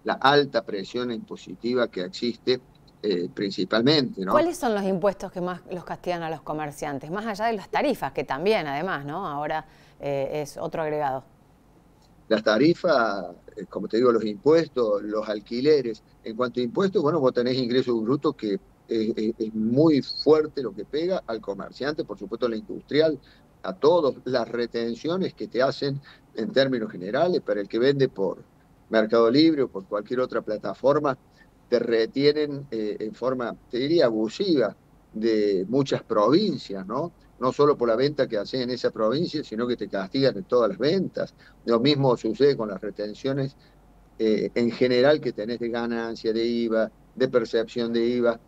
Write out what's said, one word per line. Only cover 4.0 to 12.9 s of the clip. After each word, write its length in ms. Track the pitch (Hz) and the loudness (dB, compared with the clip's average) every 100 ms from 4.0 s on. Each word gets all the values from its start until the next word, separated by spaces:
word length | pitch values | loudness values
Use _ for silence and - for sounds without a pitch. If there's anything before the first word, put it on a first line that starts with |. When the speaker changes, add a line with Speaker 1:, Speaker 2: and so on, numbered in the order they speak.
| 127 - | 0 -4
Speaker 1:
¿no? 80 | 185 | 0
Speaker 2:
¿Cuáles 260 | - 339 - | 2 2 0
son 160 | 247 | -2
los 100 | 208 | -2
impuestos 480 | 196 190 196 190 190 | -2 0 0 -2 -6
que 100 | 185 | -8
más 200 | 180 180 - | -8 -8 -10
los 120 | 175 | -12
castigan 400 | - 170 185 170 | -10 -10 -6 -6
a 60 | 160 | -6
los 120 | 156 | -8
comerciantes? 680 | - 156 147 143 151 139 151 | -8 -8 -8 -8 -8 -8 -8
Más 140 | 202 226 | -8 -6
allá 200 | 196 233 | -4 -2
de 60 | |
las 160 | 214 - | -4 -4
tarifas, 440 | - 277 208 139 | 0 0 0 -4
que 100 | - | -4
también, 420 | 139 135 190 214 156 | -4 -2 0 0 0
además, 400 | 143 185 151 143 | -4 -4 -4 -6
¿no? 220 | 170 185 | -8 -6
Ahora, 400 | 143 151 156 - - - - | -6 -4 -6 -8 -18 -20 -10
eh, 420 | 143 139 135 151 | -4 -4 -2 -4
es 160 | 143 - | -6 -8
otro 240 | 165 165 | -8 -4
agregado. 420 | 156 151 143 131 - _ _ _ _ _ _ _ _ _ - | -4 -2 -2 -4 -8 _ _ _ _ _ _ _ _ _ -2
Speaker 1:
Las 160 | 110 | 0
tarifas, 840 | 110 107 151 170 175 | 4 4 4 4 2